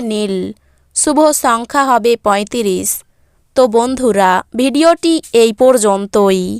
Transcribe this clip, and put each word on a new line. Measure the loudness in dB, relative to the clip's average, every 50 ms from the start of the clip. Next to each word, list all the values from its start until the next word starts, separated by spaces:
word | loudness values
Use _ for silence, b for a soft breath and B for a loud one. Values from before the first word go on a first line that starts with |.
| 0 -2
নীল, | -4 -4 -4 -4 -4 -6 -6 -8 -10 _ _ _ _ _ _ _ -8
শুভ | -4 -2 0 2 2 2 2 2 0 -2
সংখ্যা | -2 -2 -2 -4 -4 -2 -2 0 0
হবে | 0 0 0 0 -2 0 0
পঁয়ত্রিশ। | -2 -2 -2 -2 -4 -4 -4 -2 -2 -2 -2 -4 -6 -8 -10 -12 _ _ _ _ _ _ _ _ _ 0
তো | 0 2 2
বন্ধুরা, | 2 0 0 -2 -2 -2 0 0 2 2 2 2 2 0 -2 _ -4
ভিডিওটি | -2 -2 0 0 2 2 2 2 2 0 -2 -2 -2 -4 -2 0
এই | 2 2 2 2 2 2
পর্যন্তই। | 4 4 4 2 0 0 -2 -2 -2 0 0 2 2 2 0 -2 -4 -8 -10